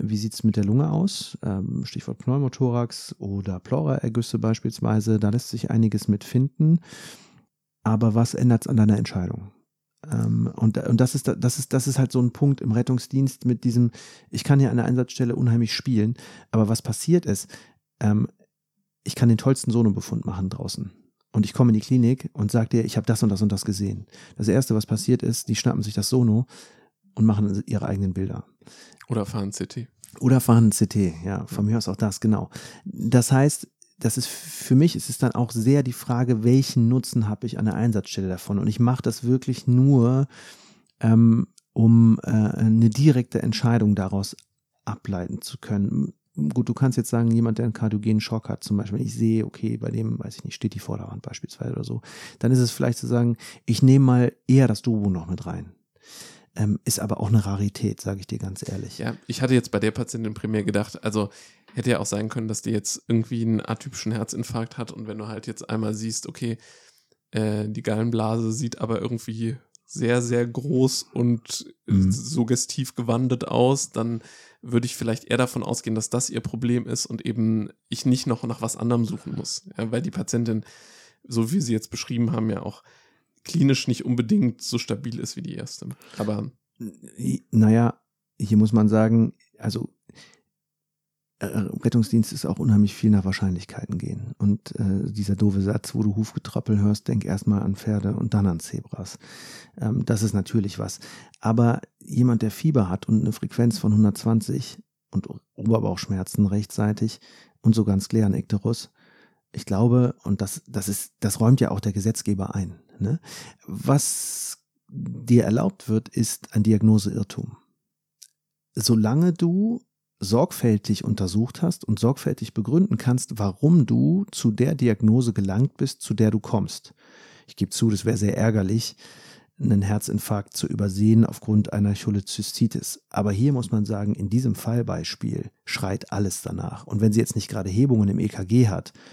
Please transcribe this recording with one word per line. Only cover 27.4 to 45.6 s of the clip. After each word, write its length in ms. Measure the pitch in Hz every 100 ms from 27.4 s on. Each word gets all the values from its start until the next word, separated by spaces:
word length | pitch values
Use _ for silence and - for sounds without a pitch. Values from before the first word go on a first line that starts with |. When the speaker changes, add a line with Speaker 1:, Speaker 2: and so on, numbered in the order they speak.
| 104 98 -
Speaker 1:
ihre 200 | 104 -
eigenen 280 | 98 98
Bilder. 320 | 92 95 - - _ - - - _ -
Speaker 2:
Oder 180 | 117 101
fahren 260 | 110 98
C 140 | - 95
T. 220 | - 120 _ - -
Speaker 1:
Oder 200 | 127 131
fahren 320 | - 113 113
C 140 | - 101
T, 280 | 104 95 80
ja, 220 | 85 95 -
von 200 | - 104
Speaker 2:
Ja. 60 |
Speaker 1:
mir 60 | 113
aus 100 | 107
auch 80 | 98
das, 240 | 107 95
genau. 280 | 113 107 90 - - -
Das 480 | - - 117 123 120
heißt, 360 | 131 143 - - _ _ _
das 180 | 117 120
ist, 120 | 123
für 460 | - - - -
mich 220 | 131 165 -
ist 140 | -
es 80 | 127
dann 140 | 127
auch 180 | - 120
sehr 320 | 117 113 143
die 100 | 127
Frage, 500 | 120 - 120 123 117
welchen 460 | 113 131 131 - 113
Nutzen 400 | 127 - 123 107
hab 160 | 104
ich 140 | 120 -
an 80 | 107
der 80 |
Einsatzstelle 540 | - 117 104 - - 95
davon? 300 | 92 - 101
Und 80 | 104
ich 140 | 107
mach 220 | 120 127
das 220 | - 113
wirklich 420 | 120 127 - 123 -
nur, 600 | 123 135 139 120 131 135 - - - _ _ _ _
ähm, 480 | 113 113 117 113 - _ _
um, 440 | - 113 117 117 110
äh, 80 | -
eine 580 | 110 107 - 110 110 117
direkte 540 | 110 151 127 117 -
Entscheidung 520 | - 110 123 117 107
daraus 420 | 104 95 98 95 - _ _ _ _ -
ableiten 560 | 107 - 98 90 -
zu 160 | -
können. 560 | -